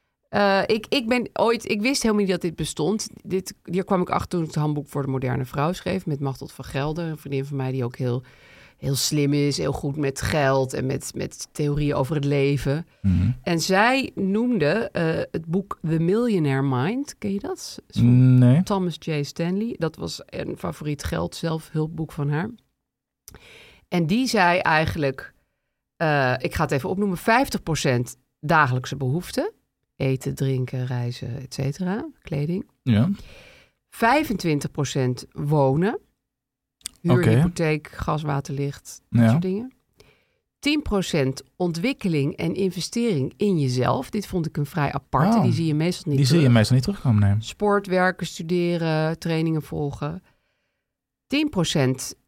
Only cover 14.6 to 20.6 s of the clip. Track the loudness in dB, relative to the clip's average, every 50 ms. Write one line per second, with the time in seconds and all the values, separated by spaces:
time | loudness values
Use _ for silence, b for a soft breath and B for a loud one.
14.6 | 2 2 2 0 -2 -2 -2 -2 0 0 0 -2 -2 -4 -6 -6 -4 -2 -2 -2
15.6 | -2 -4 -8 -8 -4 -2 0 2 2 2 2 2 2 2 2 2 2 2 2 2
16.6 | 0 0 0 0 0 -2 -2 -4 -6 -8 -10 _ -6 -6 -4 -4 -6 -6 -8 -8
17.6 | -10 -14 -14 -16 -18 _ 0 2 4 6 6 8 8 8 8 8 8 8 6 6
18.6 | 4 2 0 0 0 -2 -4 -6 -6 -4 -4 -4 -4 -6 -6 -4 -4 -2 -2 -4
19.6 | -4 -6 -4 -4 -4 -4 -4 -6 -8 -8 -8 -10 -14 -12 -10 -10 -8 -8 -8 -8